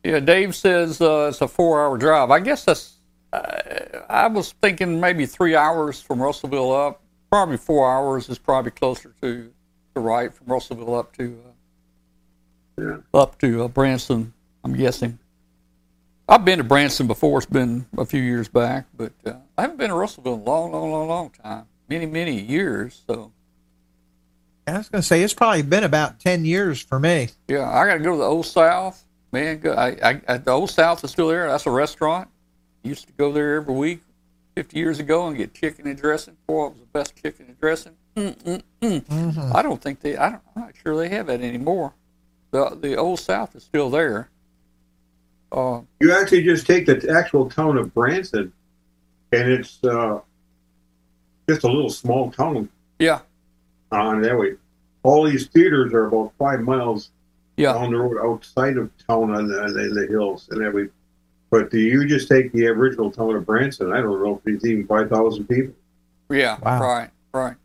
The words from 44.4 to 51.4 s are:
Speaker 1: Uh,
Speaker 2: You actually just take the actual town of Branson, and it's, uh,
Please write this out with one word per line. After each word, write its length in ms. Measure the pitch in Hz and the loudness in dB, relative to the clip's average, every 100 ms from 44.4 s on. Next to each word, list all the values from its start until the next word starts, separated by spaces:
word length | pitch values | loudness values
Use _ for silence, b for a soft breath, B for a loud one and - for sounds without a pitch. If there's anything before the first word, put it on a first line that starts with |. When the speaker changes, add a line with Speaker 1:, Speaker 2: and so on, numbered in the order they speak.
| _ _ _ _ _ _ _ _ _ _ _ | _ _ _ _ _ _ _ _ _ _ _
Speaker 1:
Uh, 300 | - 127 123 - _ | -4 -4 -6 -12 _
Speaker 2:
You 120 | 165 | 2
actually 300 | 190 196 180 | 4 4 4
just 220 | 170 165 - | 4 0 2
take 220 | 185 - | 2 4
the 200 | 127 151 165 | 2 2 0
actual 360 | 170 143 127 | 2 0 0
town 260 | - 156 135 | 0 0 0
of 160 | 98 | 0
Branson, 580 | - 123 185 180 110 92 _ _ _ _ _ _ _ _ | 0 0 0 -2 -4 -4 _ _ _ _ _ _ _ _
and 200 | 120 123 | 0 2
it's, 260 | 127 120 - | 0 -2 -4
uh, 380 | 123 117 113 104 - _ _ _ _ _ _ _ _ _ _ _ | -2 0 -2 -4 -10 _ _ _ _ _ _ _ _ _ _ _